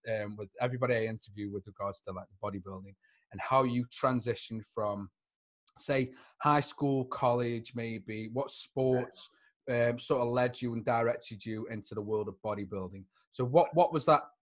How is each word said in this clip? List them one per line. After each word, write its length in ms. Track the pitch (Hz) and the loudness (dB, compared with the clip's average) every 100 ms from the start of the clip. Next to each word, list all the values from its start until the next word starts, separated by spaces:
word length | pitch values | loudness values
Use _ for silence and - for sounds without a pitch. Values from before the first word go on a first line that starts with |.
| - | -4
um, 280 | 110 104 104 | -4 -4 -8
with 100 | 101 - | -12 -2
everybody 340 | 123 127 123 | -2 0 2
I 60 | 120 110 | 2 0
interview 440 | 110 - 101 104 | -4 -10 -8 -6
with 140 | 101 101 | -6 -10
regards 340 | 98 101 98 | -6 -6 -6
to, 100 | - | -10
like, 140 | 92 87 | -10 -12
the 80 | - 104 | -10 -8
bodybuilding 460 | 98 92 95 98 98 _ _ _ | -6 -8 -12 -14 -20 _ _ _
and 80 | 95 | -10
how 240 | - 131 | 2 4
you 200 | 131 120 123 | 4 2 -2
transition 720 | - 131 127 120 113 - 113 107 | 0 0 2 0 -4 -6 -10 -8
from, 380 | - 104 101 98 - _ _ _ _ _ - | -4 -2 -2 -6 -14 _ _ _ _ _ -12
say, 360 | - 135 127 - - _ | -2 0 0 -6 -20 _
high 200 | 151 147 | 4 4
school, 460 | 143 - 143 135 127 | 4 0 2 2 0
college, 680 | - 127 120 123 117 117 | 0 2 4 2 -2 -6
maybe, 560 | 123 117 113 95 110 110 | -6 -6 -6 -6 -8 -6
what 180 | 117 139 | -4 -4
sports, 760 | - - - 131 127 123 - - - _ _ - | -8 -8 0 2 2 0 -8 -18 -20 _ _ -2
um, 300 | 120 120 120 | 2 2 2
sort 240 | - 139 | 0 2
of 60 | 120 | 2
led 340 | 123 123 117 | 2 0 0
you 120 | 123 | -4
and 100 | 117 | -2
directed 600 | 113 117 117 117 - 107 | 0 2 2 0 -6 -12
you 220 | 110 110 113 | -8 -8 -6
into 240 | 113 101 110 | -10 -8 -8
the 40 | |
world 280 | 104 107 104 | -2 -2 -2
of 80 | 95 107 | -6 -4
bodybuilding. 560 | 104 98 101 92 98 92 _ _ | -4 -4 -6 -6 -10 -16 _ _
So 120 | - | -4
what, 300 | 127 147 175 | 4 6 6
what 180 | 160 175 | 6 4
was 140 | 160 156 | 4 6
that 160 | 147 - _ | 6 4 _